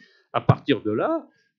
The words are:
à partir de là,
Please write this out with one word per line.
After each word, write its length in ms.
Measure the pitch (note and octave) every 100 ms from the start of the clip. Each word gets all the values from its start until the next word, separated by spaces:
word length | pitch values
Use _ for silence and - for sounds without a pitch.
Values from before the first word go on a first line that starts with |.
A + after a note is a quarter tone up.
| - _ _
à 80 | B2+
partir 400 | - C3 - A2+
de 100 | G#2
là, 360 | A2 G#3 E4 - _ _